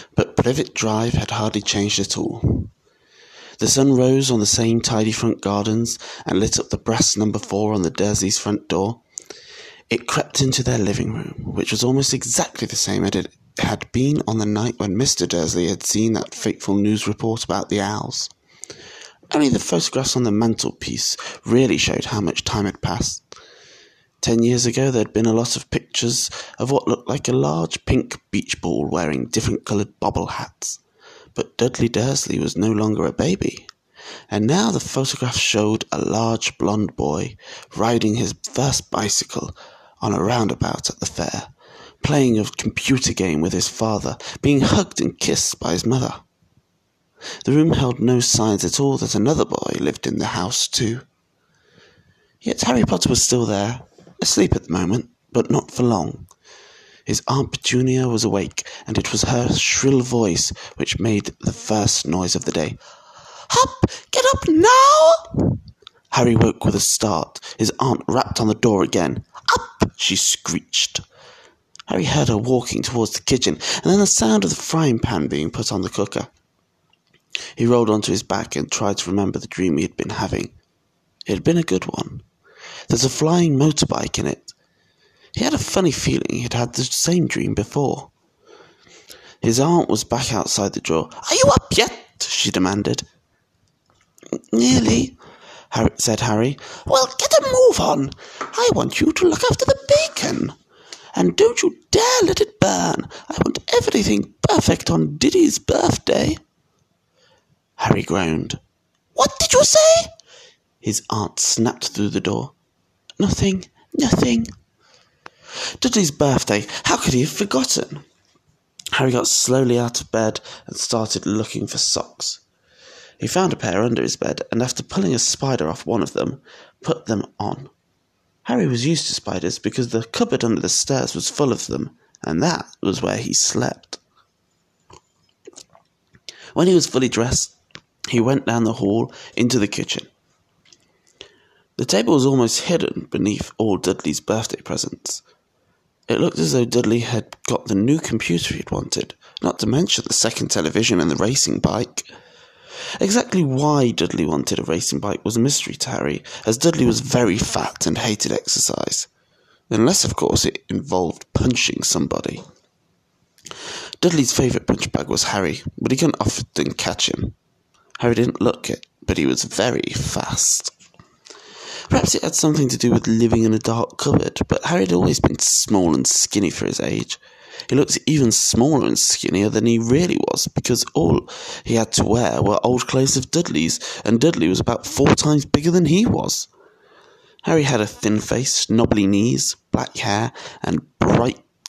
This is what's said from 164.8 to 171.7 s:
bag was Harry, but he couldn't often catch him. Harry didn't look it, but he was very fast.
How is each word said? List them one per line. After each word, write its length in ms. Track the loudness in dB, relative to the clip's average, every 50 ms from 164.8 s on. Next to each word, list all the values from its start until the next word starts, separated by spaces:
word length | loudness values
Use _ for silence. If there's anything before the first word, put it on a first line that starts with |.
| -2 -2
bag 180 | -2 -2 -2 0
was 160 | -2 -2 0
Harry, 360 | 0 0 0 0 0 -2 -4 -8 -12 -8
but 140 | -4 -2 0
he 60 | 0
couldn't 220 | 2 2 2 2 0
often 540 | 0 -2 -2 -4 -6 -6 -4 -2 -2 -2 -2
catch 340 | -4 -4 -4 -2 -2 -2
him. 280 | -2 -2 -4 -6 -6 -8 _ _ _ _ _ _ _ _ _ _ _ -6 -2
Harry 160 | 0 2 4
didn't 240 | 4 2 0 0 0
look 300 | 0 0 0 -2 -4 -8
it, 160 | -8 -8 -10 -18 _ _ -6
but 120 | -4 0
he 80 | 2 2
was 180 | 2 2 0 -2
very 480 | -4 -2 -2 0 0 0 -2 -2 -4 -4
fast. 800 | -4 -4 -4 -4 -4 -4 -4 -2 -2 0 0 0 -2 -4 -8 -12 _ -20 -20 _ -20 -20 _ _ _ -20 -20 -20 -20 -20 -20 -20 -20 -18 -16